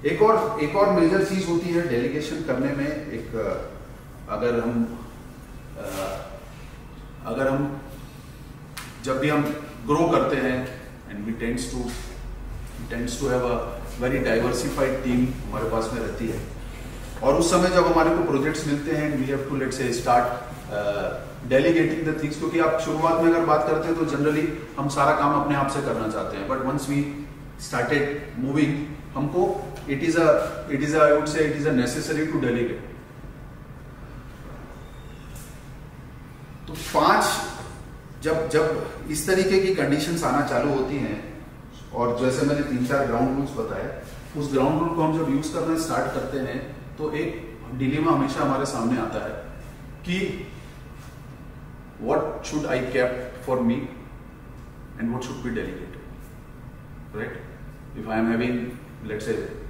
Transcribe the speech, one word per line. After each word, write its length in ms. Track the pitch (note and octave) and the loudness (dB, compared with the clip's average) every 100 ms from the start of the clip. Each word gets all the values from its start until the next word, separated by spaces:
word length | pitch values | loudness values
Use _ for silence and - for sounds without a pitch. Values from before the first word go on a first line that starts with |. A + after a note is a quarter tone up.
| C#3+ | 0
एक 160 | F3 | 6
और, 380 | G#3+ A3 - - | 6 8 4 0
एक 120 | D3 G3 | 0 4
और 140 | G3+ F3+ | 6 6
मेजर 260 | E3 F#3+ G3 | 6 6 4
चीज 220 | F#3 E3 | 0 2
होती 200 | E3+ F3 | 0 2
है 200 | E3+ E3+ | 2 2
डेलीगेशन 540 | A#2+ C3+ D3+ - D#3+ | 2 2 -2 -2 -4
करने 300 | - B2+ C#3 | -2 0 0
में, 380 | C#3+ C#3+ - - | 0 -2 -2 -6
एक, 240 | A2+ - A2+ G2+ - - - - - - - - | -8 -6 -4 -2 -2 -6 -12 -14 -16 -16 -16 -8
अगर 300 | G#2 A#2+ A#2 | 0 2 2
हम, 400 | A#2 A#2 A2+ - - - - - - - - - | 2 2 0 -2 -12 -14 -16 -16 -16 -14 -14 -10
अ, 400 | - - F#3+ - - - - - - - - - - - - | -8 -6 -4 -6 -10 -12 -14 -14 -14 -14 -16 -16 -14 -12 -6
अगर 220 | A#2 C3+ | 0 2
हम, 340 | C#3 C#3+ C#3+ - - - - - - - - - - - - | 2 0 -4 -10 -14 -14 -16 -16 -16 -16 -16 -14 -12 -12 -10
जब 160 | C3 C3 | -2 2
भी 100 | D3 | 4
हम 140 | D3+ C#3+ - - - A2+ | 4 2 -2 -8 -10 2
ग्रो 220 | D3+ E3+ | 4 6
करते 280 | - - C3+ | 6 4 2
हैं, 420 | B2+ B2+ B2+ - - - - | 2 0 -2 -8 -14 -16 -12
and 160 | G2+ G#2+ | -8 -6
we 80 | A2+ | -4
tends 320 | A#2 A#2+ - | -2 -2 -2
to, 120 | B2+ A#2 - - - - - - - - - A#2 | -4 -4 -6 -8 -10 -10 -10 -10 -10 -10 -10 -8
tends 280 | A#2 B2 - | -4 -4 -2
to 80 | C3 | 2
have 160 | B2 | 2
a 140 | B2 A#2 - - - - | 2 0 -2 -6 -8 -2
very 200 | B2+ C#3 | 0 2
diversified 800 | - A2+ B2 B2 C#3+ - C3 - | 4 4 2 0 -2 2 2 2
team 180 | B2 B2 B2+ - - | 2 4 4 0 -4
हमारे 240 | - A2+ | -2 0
पास 200 | A2+ A2 | 0 0
में 80 | A#2 | -2
रहती 260 | G#2+ - A2+ | -4 -2 -2
है। 120 | - - - - - - - - - | -2 -6 -10 -10 -10 -10 -10 -10 0
और 120 | C3+ D#3 | 4 6
उस 160 | E3+ | 6
समय 180 | F3+ F3+ F3+ | 6 6 6
जब 120 | E3+ | 6
हमारे 280 | E3 D#3+ E3+ | 6 6 4
को 60 | E3 | 4
प्रोजेक्ट्स 340 | C#3 D3 D3 D3 | 2 2 0 0
मिलते 280 | C#3+ D#3+ D3+ | 0 0 0
हैं, 120 | D3+ C3+ | 0 0
we 100 | C3 | 0
have 180 | C3+ C3+ | 0 0
to, 100 | C3+ | -2
let's 160 | B2+ - | -2 0
say, 140 | B2 | 0
start, 340 | A#2 - - - - - - - | 0 6 6 4 -2 -6 -12 -6
uh, 360 | G#2 G#2 G2+ F#2+ - - - A#2 | -2 0 0 -2 -4 -8 -10 2
delegating 500 | C3 E3 E3 E3 - D#3 | 6 6 6 4 2 0
the 40 | D3 | 0
things, 160 | D3 - | -2 -2
क्योंकि 220 | E3 E3+ | 0 2
आप 200 | D#3+ D#3+ - | 4 2 0
शुरुआत 360 | D3+ D#3+ D#3+ | 2 4 6
में 80 | E3 | 6
अगर 140 | E3+ D#3+ | 6 6
बात 200 | D3+ D#3+ | 4 4
करते 200 | D#3 E3 | 2 2
हैं 80 | E3 | 0
तो 80 | D#3 | 2
generally 340 | C#3 D3 D3+ - - - - | 2 2 4 0 -2 -8 -2
हम 120 | C#3+ D3 | -2 4
सारा 180 | C#3 - | 4 6
काम 200 | D3 C#3 | 4 4
अपने 140 | C#3+ C#3+ | 2 2
आप 140 | C#3 C#3+ | 2 0
से 60 | B2 | 0
करना 200 | A2 A2 | 0 -2
चाहते 260 | - - G2+ | -2 -4 -4
हैं। 100 | G2+ | -2
But 160 | C3 C3 | -2 0
once 220 | D3 C#3 | -2 2
we 100 | C#3+ C#3+ - - - - - - | 0 0 -4 -10 -12 -14 -12 -6
started 680 | - - C#3+ C#3+ D3 - A2+ | -2 2 2 2 -2 -6 -4
moving, 380 | C3+ D3 D3 - - - - C3 | 0 4 4 2 -4 -8 -8 -4
हमको 320 | C#3+ F3 G3+ - - - - | 0 4 2 2 -6 -10 -4
it 160 | C#3 | 0
is 120 | E3 E3 | 2 6
a, 120 | D#3+ C#3+ - - - | 8 6 4 -6 -2
it 120 | C#3 | 0
is 100 | D3+ | 2
a, 80 | D#3 D3+ | 6 8
I 40 | |
would 160 | D3+ D3 | 8 4
say, 180 | D#3 D3+ | 2 2
it 60 | D3 | 2
is 100 | D3 | 2
a 80 | |
necessary 540 | C3 B2 D3+ - D3+ D#3 | 4 2 0 -2 0 0
to 140 | - | 2
delegate। 400 | B2+ A#2 - - - - - - - - - - - - - - - - - - - - - - - - - - - - - - - - - - - - - - - - - | 2 2 0 -4 -10 -14 -16 -16 -14 -14 -16 -16 -16 -16 -14 -14 -14 -14 -14 -14 -14 -12 -14 -14 -14 -16 -14 -14 -14 -14 -14 -14 -14 -14 -14 -16 -16 -16 -16 -16 -16 -14 -12
तो 60 | - - | -10 2
पांच 320 | - E4 - - - - - - - - - - - | 6 6 6 4 0 -4 -8 -12 -12 -14 -16 -16 -4
जब, 260 | D#3 D#3 - | 0 2 4
जब 380 | D3+ D#3 D#3 - - - | 4 4 2 -4 -8 -4
इस 180 | D3+ F3 | -2 4
तरीके 320 | F#3 F#3+ F#3+ | 4 6 6
की 160 | F#3 F#3+ | 6 4
कंडीशंस 480 | C3+ D3 F3 E3 | 4 2 2 2
आना 220 | C3+ C#3 C#3 | 4 4 4
चालू 260 | C3 D3 | 4 4
होती 220 | C3+ B2+ C#3 | 2 2 0
हैं, 420 | - G#2+ - - - - - - - | -2 -4 -8 -12 -14 -16 -16 -16 -8
और 240 | - A#2+ A#2+ | 0 0 2
जैसे 260 | B2+ - C#3+ | 2 2 2
मैंने 160 | C#3+ | 2
तीन 240 | C#3+ B2 B2+ | 0 0 2
चार 200 | C#3 C3 | 2 2
ग्राउंड 300 | A#2 C3 C3+ | 2 2 2
रूल्स 200 | C#3 - | -2 -4
बताए, 460 | A2 - - - - - - D#3 | -4 -4 -6 -8 -12 -14 -10 -6
उस 140 | C#3 | 0
ग्राउंड 260 | C3 C#3 D#3 | 2 4 4
रूल 160 | E3+ E3 | 2 2
को 60 | |
हम 160 | D#3 D#3+ | 2 2
जब 120 | C#3+ C#3 | 2 0
यूज़ 180 | - | 0
करना 240 | E3 D#3+ D#3+ | -2 0 0
स्टार्ट 360 | - B2+ B2+ | 0 0 0
करते 260 | C3+ - C#3 | -2 -4 -4
हैं, 200 | B2 - C3+ - - - | -4 -6 -8 -12 -14 -6
तो 140 | D3+ | -4
एक 460 | D3 E3+ - - - - | -2 -2 -4 -10 -14 -10
डिलेमा 380 | B2+ C3 D3+ E3 | -2 0 2 4
हमेशा 300 | C#3+ C3+ - | 4 2 2
हमारे 240 | C#3 C3 C#3 | 2 2 0
सामने 340 | A#2+ A2+ B2 | 0 2 2
आता 220 | A2+ G#2+ - | 0 -4 -6
है 60 | - - - - - - - F3 | -8 -10 -12 -14 -14 -14 -12 -2
कि 420 | F#3 F#3+ - - - - - - - - - - - - - - - - - | 0 0 -4 -10 -12 -14 -16 -16 -14 -16 -16 -16 -16 -16 -14 -14 -16 -16 -6
what 440 | A2 D3+ - - - | 2 2 2 -4 -4
should 200 | D3+ C#3 | -2 0
I 120 | - B2 | 0 2
keep 220 | B2+ B2 B2 - - - | 2 2 0 -6 -8 -2
for 100 | B2 | 2
me 140 | A#2 C3 - - - - - - - - - - - - | 4 2 -2 -10 -16 -16 -16 -16 -16 -16 -16 -16 -16 -4
and 140 | A#2 | -2
what 100 | B2 | -2
should 200 | - - | -4 -6
be 60 | B2 | -4
delegated, 460 | A2 - - - - - - - - - - - - - - - | -4 -4 -8 -10 -12 -14 -14 -16 -16 -16 -16 -16 -16 -16 -14 -12
right? 240 | G#3 A3+ - - - - - - A#2 | -8 -8 -8 -12 -14 -14 -14 -14 -10
If 120 | A2+ | -2
I 100 | A2+ | 2
am 100 | A2+ | 4
having, 460 | A2+ B2 A#2+ - - - - A2 | 4 2 0 -4 -8 -14 -12 -8
let's 200 | G#2+ A2+ | -6 -2
say 120 | G2+ - - | -2 -2 -8